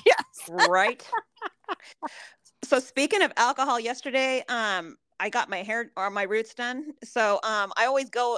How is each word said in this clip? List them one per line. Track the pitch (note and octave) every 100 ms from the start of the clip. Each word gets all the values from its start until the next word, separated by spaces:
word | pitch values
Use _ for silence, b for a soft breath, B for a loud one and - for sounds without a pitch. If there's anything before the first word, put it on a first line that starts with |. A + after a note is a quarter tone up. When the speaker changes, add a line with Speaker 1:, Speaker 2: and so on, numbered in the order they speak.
| -
Speaker 1:
Yes. | E5 - - -
Speaker 2:
Right? | E4+ A#4 F#4 G#4+ - - A4 - _ G#4 - - - B - D#4 B B B _ _
So | - C4
speaking | B3+ - C#4+ G4+
of | E4 -
alcohol, | A#3+ C4 C#4 A#3+
yesterday, | A3+ B3+ C#4 C4 C4 C4 -
um, | A#3+ G#3+ F#3 E3 - _ -
I | G3
got | A#3+ G3
my | F#3+
hair | G#3+ A3+ A#3 -
or | G3
my | G3+
roots | F#3+ G#3+ A3
done. | - A#3+ B3+ D4+ C#4+
So, | A3+ A#3+ G#3+ G3+
um, | A3 G#3+ G3 -
I | B3
always | C4+ C4+
go, | A#3+ A#3+